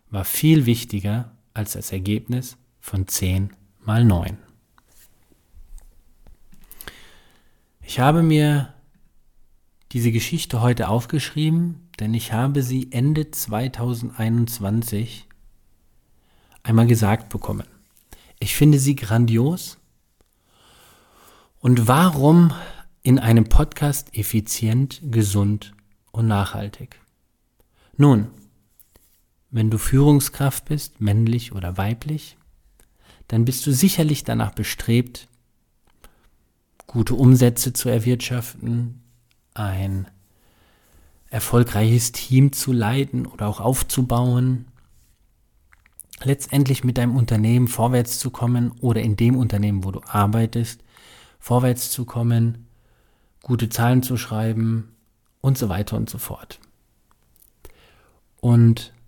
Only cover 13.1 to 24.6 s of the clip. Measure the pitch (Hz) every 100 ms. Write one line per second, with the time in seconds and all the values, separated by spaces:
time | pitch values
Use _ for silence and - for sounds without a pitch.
13.1 | 156 147 - - 107 131 120 120 117 117
14.1 | - 113 117 117 - 98 110 113 101 120
15.1 | - - - - _ _ _ _ _ _
16.1 | _ _ _ _ _ - 113 117 117 107
17.1 | 113 - - - 101 - _ _ _ _
18.1 | - _ _ - - 147 143 135 139 107
19.1 | 113 117 113 135 180 - - _ _ _
20.1 | _ _ _ _ _ _ _ _ _ _
21.1 | _ - _ _ _ 123 123 117 135 180
22.1 | 147 143 170 170 135 - - - - 123
23.1 | 131 113 113 113 - 151 - 143 139 -
24.1 | - 101 110 107 -